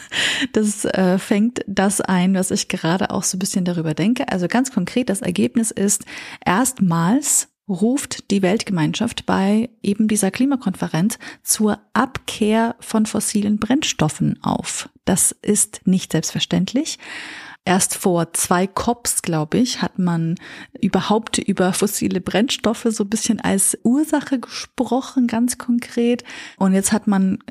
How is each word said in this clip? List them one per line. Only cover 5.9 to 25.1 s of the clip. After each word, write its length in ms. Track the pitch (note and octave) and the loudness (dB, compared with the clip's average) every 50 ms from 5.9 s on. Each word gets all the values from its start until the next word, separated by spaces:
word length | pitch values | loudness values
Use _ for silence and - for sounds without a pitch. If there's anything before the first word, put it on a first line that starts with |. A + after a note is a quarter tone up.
| - - - - - - - - - - - | 0 -2 -4 -10 -16 -16 -16 -16 -14 -6 -2
erstmals 1000 | - F3+ G3+ C4 C4 - - G3 F3 E3 E3 E3 F3+ A3+ C#4+ C#4+ - - - - - _ _ _ - | 0 2 2 2 0 0 0 0 2 2 2 2 2 2 2 2 0 0 -2 -2 -4 _ _ _ -6
ruft 640 | F#3+ E3 G#3 A#3 C4 C#4+ - - - - - - G3 | -2 0 2 2 2 0 -2 -6 -12 -10 -4 -2 0
die 100 | G3+ F#3+ | 2 2
Weltgemeinschaft 840 | F3 G3 A#3 - - G3+ E3 D3+ D#3 E3+ - G#3+ A#3+ - - - | 2 2 0 -2 -2 0 0 0 0 0 -2 -2 -4 -4 -6 -4
bei 460 | - F3+ F#3+ F#3+ G3 G#3 A3 A3+ - _ _ - | -2 0 2 2 2 2 2 0 -2 _ _ -2
eben 240 | G3+ G3+ - A3 G#3+ | -2 0 2 2 2
dieser 240 | A3 G#3 - F#3+ - | 2 2 0 0 0
Klimakonferenz 880 | - B3+ C#4 C#4 C4 - F#3+ F#3 - F#3+ F3 - D#3+ F3+ A#3 - - - - - - - | 2 0 0 0 0 -2 -4 -4 -4 -4 -2 0 0 0 0 0 -4 -12 -18 -18 -10 -6
zur 340 | - - - G#3+ G#3 G#3+ - _ _ - | -4 -2 0 2 0 0 -2 _ _ -2
Abkehr 840 | G#3+ B3+ C4 - - - - - - G#3+ G#3 G#3+ A3+ A3+ A#3 - - | -2 -2 -2 -2 -8 -10 -8 -4 -2 0 2 4 2 2 0 -2 -6
von 260 | - - - A3 A3 | -6 -2 0 0 0
fossilen 540 | A3 - G#3+ - - - G#3 G#3 G#3 G#3+ G#3+ | 0 -2 -4 -2 -2 0 0 2 2 0 0
Brennstoffen 840 | - - B3+ D4+ - - - - D#3 D3+ - - D3+ D3 - - - | 0 0 0 0 0 0 0 0 0 0 0 0 0 0 0 -2 -2
auf. 460 | - - - - - - - - - _ _ - | -2 -2 -2 -2 -6 -8 -8 -10 -12 _ _ -2
Das 260 | - F#3+ - - - | 0 2 2 2 0
ist 520 | - _ - - G#3 G#3 - - - - - | -2 _ -2 0 2 2 0 -2 -4 -4 0
nicht 260 | F#3 F#3 F#3 - - | 2 2 2 0 0
selbstverständlich. 880 | - D#3+ D#3+ - - D#3 - - F3 F3 F#3 - - C4+ D#4+ - - - - - - - - - - - - - - - - | -2 -2 -2 -2 -4 -4 -2 0 0 0 0 0 0 -2 -2 -4 -6 -10 -12 -14 -14 -14 -14 -14 -14 -16 -16 -18 -16 -8 -2
Erst 300 | F#3+ F3+ F#3+ - - - | 0 2 2 2 0 -2
vor 380 | - - G3 F3 E3+ E3 - - | 0 0 2 2 2 0 -2 -4
zwei 320 | - - - F#3 F3 F#3+ | -4 -2 0 2 2 2
cops, 560 | G3 - - - A#3 A#3+ - - - - - - | 0 -2 -4 -2 -2 -2 -2 -2 -4 -4 -4 -2
glaube 340 | - E3 D#3 D3+ D3+ - | -2 0 -2 0 0 2
ich, 240 | F#3 B3+ B3 - - | 2 2 2 0 -2
hat 180 | - - - - | -4 -4 -2 0
man 360 | F#3 F3 E3+ E3 E3 D#3+ E3+ - - - - - - - - - | 0 2 2 2 0 0 -2 -4 -6 -12 -18 -18 -18 -18 -8 -2
überhaupt 600 | - F#3+ - G3 - - G#3 A3+ A3 - - - | -2 0 2 2 2 2 2 0 0 -2 -4 -4
über 340 | - - F#3+ - F#3 F#3 F#3 | -2 0 0 2 2 2 2
fossile 480 | - G3 G3+ - - - G3 F#3 F#3 | 2 0 0 0 0 -2 -2 -2 -2
Brennstoffe 640 | - - - F3+ A#3 - - - - G#3+ A#3 - - A#3 | -2 0 2 2 2 2 0 0 0 0 0 0 -2 -2
so 140 | G#3+ - G#3 | 0 -2 -2
ein 40 | G3 | -2
bisschen 320 | A3 A3 - - A3 - | -2 -2 0 0 -2 0
als 380 | - F3 F#3+ G3 - - - - - | 0 0 0 2 0 0 -2 0 2
Ursache 540 | A3+ B3 C#4+ D#4 D4+ D#4 C#4+ C4+ - C#4 B3 | 2 2 2 2 2 0 -2 0 0 -2 -4
gesprochen, 880 | - - - - - - _ - B3 - A#3+ C4 B3+ - | -4 -6 -10 -12 -12 -8 _ -4 -2 0 0 -2 -2 -2